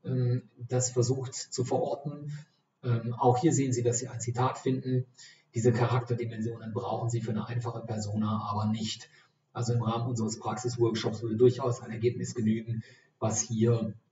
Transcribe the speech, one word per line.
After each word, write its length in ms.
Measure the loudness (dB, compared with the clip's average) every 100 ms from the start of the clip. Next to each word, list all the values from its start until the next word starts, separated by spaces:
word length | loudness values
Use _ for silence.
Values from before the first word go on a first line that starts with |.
ähm, 380 | -2 0 2 0 -4 -16 -2
das 220 | 0 0
versucht 420 | 2 2 2 -2
zu 320 | -8 -10 -4
verorten. 680 | -2 0 0 -2 -6 -8 -10 -10 -14 _ _ _
Ähm, 320 | 0 0 0
auch 240 | 2 4 6
hier 160 | 4
sehen 180 | 4 2
Sie, 100 | 2
dass 180 | 2 0
Sie 80 | -4
ein 120 | -6
Zitat 380 | -6 0 0 0
finden. 480 | -2 -2 0 -2 -2 _ -20 -20 _
"Diese 180 | 2 4
Charakterdimensionen 1000 | 4 4 2 0 -2 -2 -4 -4 -4 -6
brauchen 340 | -6 -4 -2 0
Sie 140 | -2
für 80 | -2
eine 160 | -4 -2
einfache 340 | -4 -4 -8
Persona 680 | -6 -6 -4 -2 0 0 -2
aber 160 | -2 0
nicht." 420 | 0 -4 -8 -12 -20 _ _ _
Also 180 | -6 0
im 80 | 0
Rahmen 260 | 0 0 -2
unseres 320 | -2 -2 -4
Praxisworkshops 840 | -6 -4 -4 2 2 2 -2 -4
würde 140 | -4 6
durchaus 440 | 6 6 -2 -4
ein 100 | -6
Ergebnis 440 | 0 0 0 -6
genügen, 480 | 0 2 2 0 -6 -6 -18 _ _
was 220 | -2 0
hier 540 | -2 2 4 4 0 -6 _